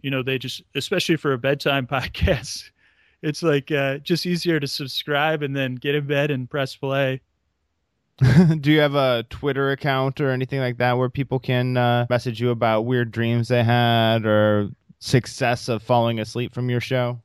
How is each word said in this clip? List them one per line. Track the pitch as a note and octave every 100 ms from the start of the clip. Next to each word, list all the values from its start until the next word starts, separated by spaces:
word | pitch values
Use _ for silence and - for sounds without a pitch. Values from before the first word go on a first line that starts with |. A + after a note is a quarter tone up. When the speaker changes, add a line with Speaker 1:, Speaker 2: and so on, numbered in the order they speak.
Speaker 1:
you | C#3
know, | C3+
they | B2+ C3
just, | C3 - - -
especially | - F#3 - E3
for | D3
a | C3
bedtime | C3+ C#3 D#3+ C#3 B2+
<laughs> |
podcast, | C3+ G#2 - F3+ C3+ C3+ - - _ _ _ _ _
it's, | D#3+ D3+
like, | E3+ C#3+ C3+
uh, | D3 C#3 C#3
just | C#3+ E3+
easier | F3+ F3 E3+ D#3+
to | C#3
subscribe | - C3+ - - C#3+ D#3 D#3+
and | C#3+ C#3
then | C3
get | B2 C#3+ D3
in | C#3
bed | C#3+ D3
and | C3+ B2+
press | D3+ C3+ -
play. | C3+ C3+ C3+ C3 - _ _ _ _ _ _ _ _ _
Speaker 2:
<laughs> | B2+ B2+ F3+ D#3+
Do | C#3+
you | D#3
have | D3 C#3+
a | C3 A#2+ A2+
Twitter | - C#3+ C3+ C#3
account | C3+ D3+ C3+ C3+ C3
or | C#3+
anything | B2+ C3 C#3
like | B2+ A#2
that | B2 B2
where | B2+
people | - C3 C3
can, | - B2+ B2+ B2
uh, | B2 A#2+ A#2+
message | A#2+ B2 A2
you | A#2+
about | A#2 A#2 A2
weird | A#2 B2+ A#2+
dreams | A2+ A#2 A#2 A2+
they | B2
had | A#2 A#2+ A#2+ A#2 A2+ A2+ A2
or | G#2+ G#2+ G#2 G#2 - _ _
success | - B2+ - - B2 A#2+ -
of | A2+
falling | - A#2+ A#2 A2+
asleep | G#2+ B2 A#2+
from | - B2
your | B2
show? | - C3 B2 A#2+